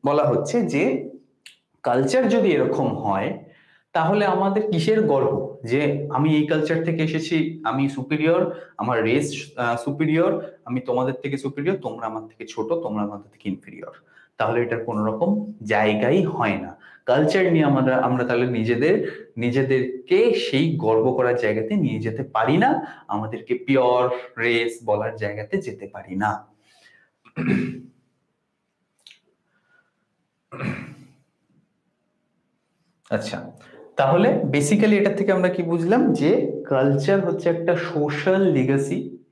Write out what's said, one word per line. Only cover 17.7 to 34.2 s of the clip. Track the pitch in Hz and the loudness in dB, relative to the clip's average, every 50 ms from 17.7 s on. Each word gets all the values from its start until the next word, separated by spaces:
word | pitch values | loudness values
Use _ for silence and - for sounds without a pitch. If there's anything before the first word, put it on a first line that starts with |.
আমরা, | 139 131 127 127 127 127 - 127 | 2 2 2 2 2 2 2 0
আমরা | 127 127 123 123 | 0 0 0 0
তাহলে | 120 120 123 127 120 110 | 2 0 0 0 0 -2
নিজেদের, | 110 113 120 117 139 165 196 214 - - - - - - _ | 0 0 0 2 2 2 2 2 0 -4 -8 -12 -18 -14 _
নিজেদেরকে | 117 117 123 120 135 131 131 135 131 127 - - - - - 180 202 226 233 202 - - | -4 -4 0 0 0 2 2 2 0 0 -2 -6 -10 -2 2 4 4 4 4 2 2 -2
সেই | - 135 135 160 165 - - 107 | -2 0 2 2 2 0 0 0
গর্ব | 110 113 113 113 127 127 131 | 2 2 4 2 2 2 2
করার | 123 123 123 123 117 | 0 0 0 0 0
জায়গাতে | 104 110 110 110 110 107 104 156 | 0 0 -2 -2 -2 0 0 0
নিয়ে | 123 110 110 110 | 0 -2 -2 -4
যেতে | 113 107 - - - - | -4 -6 -6 -8 -4 -2
পারি | 110 113 120 147 180 226 | 0 2 2 2 4 4
না, | 269 - - - - - - - - 101 | 2 2 0 -4 -10 -16 -20 -10 -8 -6
আমাদেরকে | 107 110 110 117 - - - 123 123 - | -6 -6 -6 -8 -10 -4 -4 -4 -4 0
pure | - 135 131 127 123 123 123 123 123 123 - - - - 117 | 2 2 4 4 4 4 2 2 0 -2 -6 -8 -12 -8 -4
race | 113 120 117 117 117 117 117 - 117 107 | -2 0 0 0 0 -2 -6 -6 -2 -2
বলার | 104 104 110 110 - 107 | -2 0 -2 -4 -4 -6
জায়গাতে | 107 101 104 107 107 - 190 185 - | -6 -6 -6 -8 -6 -4 -4 -4 -4
যেতে | 123 98 87 98 98 - | -6 -12 -12 -16 -16 -16
পারি | 98 95 92 92 95 | -18 -14 -8 -6 -2
না। | 104 104 95 - - _ _ _ _ _ _ _ _ - _ _ _ _ _ _ _ - _ - - - - - - - - - - - _ _ _ _ _ _ _ _ _ _ _ _ _ _ _ _ _ _ _ _ _ _ _ - - _ _ _ _ _ _ _ _ _ _ _ _ _ _ _ _ _ _ _ _ _ _ _ _ _ _ _ - - - - - - - - - - - - _ _ _ _ _ _ _ _ _ _ _ _ _ _ _ _ _ _ _ _ _ _ _ _ _ _ _ _ _ _ _ _ _ _ _ _ _ _ _ _ | -2 -2 -4 -4 -10 _ _ _ _ _ _ _ _ -20 _ _ _ _ _ _ _ -14 _ -6 -2 -2 0 -2 -2 -6 -10 -12 -18 -20 _ _ _ _ _ _ _ _ _ _ _ _ _ _ _ _ _ _ _ _ _ _ _ -20 -20 _ _ _ _ _ _ _ _ _ _ _ _ _ _ _ _ _ _ _ _ _ _ _ _ _ _ _ -14 -8 -8 -8 -8 -8 -12 -16 -18 -20 -20 -20 _ _ _ _ _ _ _ _ _ _ _ _ _ _ _ _ _ _ _ _ _ _ _ _ _ _ _ _ _ _ _ _ _ _ _ _ _ _ _ _
আচ্ছা, | 113 107 - - - - - - - - - - - - - - _ | -4 -4 -4 -6 -8 -10 -10 -14 -20 -20 -20 -20 -20 -20 -20 -6 _
তাহলে | - 135 - 165 180 | 0 2 4 4 4